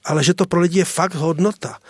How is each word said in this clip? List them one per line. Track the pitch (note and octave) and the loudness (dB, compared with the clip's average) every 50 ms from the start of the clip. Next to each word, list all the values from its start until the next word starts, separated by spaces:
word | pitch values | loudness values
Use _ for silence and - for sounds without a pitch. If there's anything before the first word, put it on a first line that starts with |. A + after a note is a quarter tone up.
| _ | _
ale | - D3+ D#3 C#3 | -2 0 0 2
že | C#3+ F3+ | 2 2
to | - G3 | 2 0
pro | F#3 - F3 | 0 2 2
lidi | F3 F3 E3 F#3+ | 2 2 2 2
je | F3 | 0
fakt | - - - E3+ G3 F3+ | 0 0 -2 -2 -2 -2
hodnota. | D3 D3+ D#3+ E3 D3+ F#3 G#3 G#3+ - - B2 - - _ | -2 -2 -2 0 0 0 0 -2 -4 -12 -14 -14 -14 _